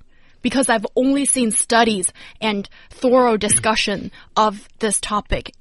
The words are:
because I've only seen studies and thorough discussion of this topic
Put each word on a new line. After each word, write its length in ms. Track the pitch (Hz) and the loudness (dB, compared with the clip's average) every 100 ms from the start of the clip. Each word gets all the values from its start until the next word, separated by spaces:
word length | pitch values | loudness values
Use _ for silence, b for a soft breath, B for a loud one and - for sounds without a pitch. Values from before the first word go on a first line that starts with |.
| - b b b | -20 b b b
because 260 | 247 254 - | -2 0 0
I've 180 | 226 220 | 0 0
only 300 | - 262 277 | 0 2 2
seen 260 | 262 262 226 | 0 0 0
studies 600 | - - 226 226 202 175 - B B | -2 0 2 2 0 -4 -8 B B
and 280 | 220 202 - B B | -6 -4 -8 B B
thorough 460 | - 254 254 247 220 | -4 2 4 4 2
discussion 760 | 208 - 226 220 - 196 185 B B 214 | 0 0 0 -2 -2 -4 -8 B B 0
of 320 | 214 202 - - | 0 0 -14 -6
this 220 | 214 - | -4 -2
topic 540 | - 208 - 151 - - | -4 -4 -4 -6 -8 -8